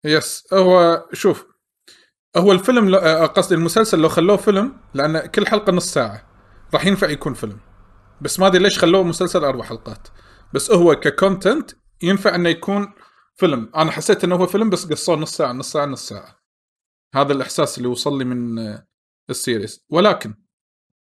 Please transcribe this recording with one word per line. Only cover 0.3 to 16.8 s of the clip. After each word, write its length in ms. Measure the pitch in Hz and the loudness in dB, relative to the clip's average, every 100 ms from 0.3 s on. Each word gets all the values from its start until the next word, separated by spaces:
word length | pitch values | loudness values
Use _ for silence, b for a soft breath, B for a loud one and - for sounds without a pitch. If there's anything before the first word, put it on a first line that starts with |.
| - _ | -12 _
هو 520 | 190 185 180 170 160 - | 2 6 6 6 2 -6
شوف، 320 | - 196 - - _ _ _ _ b b _ _ 170 | -2 0 0 -8 _ _ _ _ b b _ _ 2
هو 140 | 190 | 4
الفيلم 380 | 185 196 247 202 | 4 4 2 4
لو، 80 | 185 | 4
آه، 280 | 170 160 165 | 2 2 2
قصدي 300 | - 185 170 | 0 2 0
المسلسل 440 | 165 220 220 175 | 2 2 2 2
لو 100 | 156 | 2
خلوه 280 | 170 170 196 | 2 2 2
فيلم، 400 | 214 196 247 - - | 2 0 -2 -8 -10
لأن 320 | 135 151 160 - | -4 -2 -2 -2
كل 220 | - 202 | -2 0
حلقة 240 | 208 202 | 0 2
نص 220 | 180 175 | 0 0
ساعة، 340 | 151 113 104 _ _ b b - | -2 -4 -8 _ _ b b -4
راح 120 | 147 185 | -2 0
ينفع 240 | 196 180 | 0 -2
يكون 240 | 151 151 | -4 -8
فيلم. 260 | 120 107 104 _ - _ _ _ _ | -8 -10 -12 _ -20 _ _ _ _
بس 180 | 143 - | -8 2
ما 80 | 190 | 4
أدري 160 | 185 | 4
ليش 160 | 196 - | 2 2
خلوه 240 | 165 190 | 2 4
مسلسل 400 | 180 160 180 180 | 0 -2 -2 0
أربع 200 | 143 127 | -2 -4
حلقات. 440 | 107 113 - 104 - b b b b | -10 -14 -14 -18 -20 b b b b
بس 180 | 135 - | -6 2
هو 240 | 196 170 143 | 6 6 4
ككونتنت 760 | - - 196 190 190 294 - - _ _ | 0 0 0 2 0 -2 -4 -18 _ _
ينفع 320 | 170 196 202 175 | -2 0 0 0
إنه 140 | 175 | 0
يكون 440 | 165 - 202 202 _ b b b _ | -2 -4 -4 -4 _ b b b _
فيلم. 360 | 180 127 110 156 | 0 0 -6 -2
أنا 160 | 160 | -2
حسيت 320 | 160 - 208 | -2 0 0
إنه 120 | 180 180 | 0 0
هو 120 | 180 | 0
فيلم، 220 | 202 220 | 0 -2
بس 160 | 180 175 | -2 -4
قصوه 300 | 147 - 156 | -6 -2 -4
نص 220 | 151 - | -4 -4
ساعة، 140 | 139 | -4
نص 200 | 123 135 | -4 -6
ساعة، 140 | 156 143 | -6 -6
نص 240 | 127 - | -8 -14
ساعة. 300 | 104 - _ _ _ _ _ | -16 -18 _ _ _ _ _